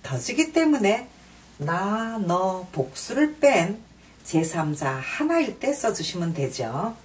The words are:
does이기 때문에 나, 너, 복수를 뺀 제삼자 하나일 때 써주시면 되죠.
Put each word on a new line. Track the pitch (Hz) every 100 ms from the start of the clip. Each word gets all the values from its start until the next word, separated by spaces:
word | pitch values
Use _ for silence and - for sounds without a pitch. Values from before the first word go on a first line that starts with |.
does이기 | - 131 - 269 320
때문에 | 339 320 277 202 226 - - - - - -
나, | 147 170 196 220 226 226
너, | 175 180 190 185 180
복수를 | - 131 - - 247 302 -
뺀 | 285 220 170 214 - - - -
제삼자 | - 160 165 165 156 147 139
하나일 | 131 - - 311 339 247 -
때 | 269
써주시면 | 285 226 196 160 175 170
되죠. | 165 131 - 113 135 220 226